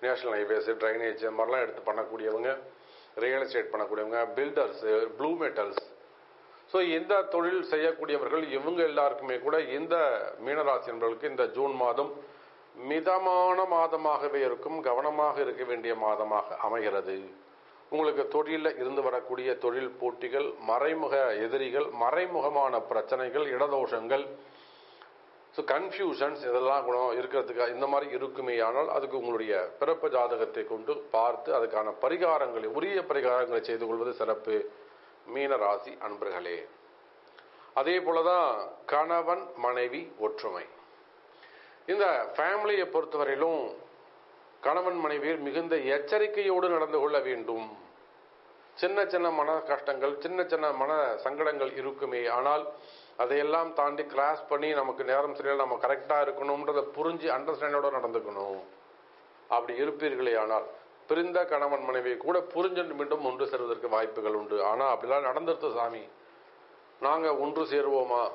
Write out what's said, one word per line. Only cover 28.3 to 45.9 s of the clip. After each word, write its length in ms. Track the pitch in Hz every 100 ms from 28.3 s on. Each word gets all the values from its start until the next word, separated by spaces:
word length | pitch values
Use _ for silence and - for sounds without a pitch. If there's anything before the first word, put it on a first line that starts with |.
| 135 127 117 113
ஆனால் 220 | 127 160 147
அதுக்கு 200 | 139 135
உங்களுடைய 340 | 120 113 110 98 90 -
பிறப்பு 300 | 143 165 156
ஜாதகத்தை 520 | 127 120 117 - 117
கொண்டு 280 | 107 110 110 147 -
பார்த்து 360 | 113 120 120 -
அதுக்கான 420 | 139 113 107 107 104
பரிகாரங்களை, 680 | 131 165 170 156 131 113 110 110
உரிய 220 | 185 196
பரிகாரங்களை 600 | 175 139 127 123 123 117
செய்து 240 | 110 113 117
கொள்வது 260 | 113 120
சிறப்பு 440 | - 110 107 - 107 - - - - - - -
மீன 220 | 131 139 127
ராசி 360 | 101 101 131 - 104
அன்பர்களே. 520 | 104 104 90 87 85 - - - - - - - - - - -
அதே 220 | - 147 180
போலதான் 540 | 165 165 165 180 151 110 87 - -
கணவன் 500 | 147 165 170 170 180 - -
மனைவி 380 | 123 123 123 139 98 -
ஒற்றுமை. 460 | 107 - 110 90 - - - - - - - - - - - - -
இந்த 140 | 202 196 135 110 -
ஃபேமிலியை 500 | 160 208 208 202 175
பொறுத்தவரையிலும் 680 | 160 156 151 139 139 165 156 113 - - - - - - - - -
கணவன் 380 | 135 170 185 175
மனைவியில் 400 | 151 147 147 160 139
மிகுந்த 260 | 147 170 160 131